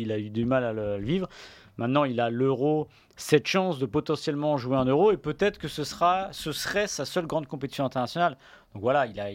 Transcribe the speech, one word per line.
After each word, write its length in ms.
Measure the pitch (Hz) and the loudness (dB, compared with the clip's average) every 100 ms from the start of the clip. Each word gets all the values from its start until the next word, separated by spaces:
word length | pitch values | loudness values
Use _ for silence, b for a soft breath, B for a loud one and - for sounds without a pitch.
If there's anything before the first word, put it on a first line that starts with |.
il 100 | 110 | -2
a 80 | 107 | -2
eu 120 | 107 | -2
du 140 | 107 | -2
mal 200 | 120 131 | 2 2
à 80 | 120 | 0
le, 260 | 110 104 101 | -2 -2 -4
le 60 | |
vivre. 240 | 104 185 185 B B B B - | -2 -2 -4 B B B B -6
Maintenant, 280 | 117 139 | 0 2
il 160 | 139 120 | 2 0
a 100 | 117 | 0
l'Euro, 560 | 117 135 127 143 156 147 b b - | 2 0 2 2 0 -2 b b -16
cette 320 | - 147 - | 2 4 4
chance 320 | 196 185 143 | 0 0 -2
de 60 | 127 | -2
potentiellement 680 | 143 151 151 - 147 151 143 | -2 -2 -2 -2 -2 0 0
jouer 200 | 123 135 | 0 2
un 80 | |
Euro, 260 | 127 143 208 | 4 4 4
et 60 | 185 | 4
peut-être 420 | 151 147 202 196 | -2 0 0 0
que 80 | 151 | -8
ce 160 | - | -6
sera, 460 | 143 - 175 185 190 | -8 0 2 2 -2
ce 220 | 147 160 | -8 -8
serait 340 | 139 - 202 208 | -6 -2 0 -2
sa 180 | - | -2
seule 220 | 180 180 165 | -4 -2 -2
grande 220 | 156 143 | -4 -4
compétition 360 | - 135 - | -6 -8 -2
internationale. 540 | 135 131 120 170 170 131 B B B | -2 0 -2 0 0 0 B B B
Donc 80 | - | -4
voilà, 240 | 110 143 123 | 2 4 2
il 120 | 98 | -2
a, 80 | 101 | -8